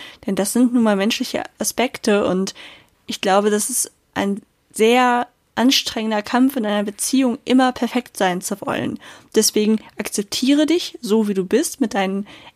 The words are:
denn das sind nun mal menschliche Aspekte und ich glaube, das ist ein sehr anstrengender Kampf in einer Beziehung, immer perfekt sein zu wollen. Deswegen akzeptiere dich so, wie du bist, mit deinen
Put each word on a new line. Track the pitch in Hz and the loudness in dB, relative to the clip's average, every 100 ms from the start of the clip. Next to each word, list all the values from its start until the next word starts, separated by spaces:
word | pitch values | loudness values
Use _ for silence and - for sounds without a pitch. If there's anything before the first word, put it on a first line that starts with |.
| - - - | -18 -12 -6
denn | 196 | -2
das | 294 | 0
sind | 233 247 | 2 2
nun | 247 | 4
mal | 220 196 | 2 2
menschliche | 208 - 247 - - - | 0 -2 -4 -6 -6 -6
Aspekte | 220 - 247 - - 202 - | -6 -2 -4 -2 0 2 2
und | 185 190 - - - _ _ - | 0 -4 -8 -20 -20 _ _ -12
ich | - | -6
glaube, | 202 196 208 | 0 2 2
das | 208 - | 0 -2
ist | 247 - _ _ | -4 -6 _ _
ein | 196 196 202 - _ _ | -6 -4 -4 -10 _ _
sehr | - 220 247 247 240 240 _ _ - | 0 4 4 2 0 -2 _ _ 0
anstrengender | 254 277 - 233 220 214 | 2 2 -2 -4 -2 -4
Kampf | 208 247 262 262 | 0 2 2 2
in | 214 | -2
einer | 208 | -2
Beziehung, | 208 - - 262 262 - - | -2 -4 -2 0 0 -2 2
immer | 254 254 | 4 4
perfekt | 254 240 247 - - | 0 -4 -4 -6 -2
sein | 185 180 | -2 -2
zu | - 202 | -6 -8
wollen. | 269 - - - - - _ | -6 -4 -4 -8 -14 -20 _
Deswegen | 220 220 214 214 220 - - | 2 2 2 2 0 -2 -10
akzeptiere | 208 - 202 - 254 285 311 | -8 -6 -6 -2 0 2 2
dich | 349 - - | 0 -2 -8
so, | 233 220 208 | 0 0 2
wie | |
du | 190 | -2
bist, | 185 226 339 - | 0 0 0 -2
mit | 226 | -2
deinen | 202 190 196 202 - - | -2 -2 -4 -8 -14 -8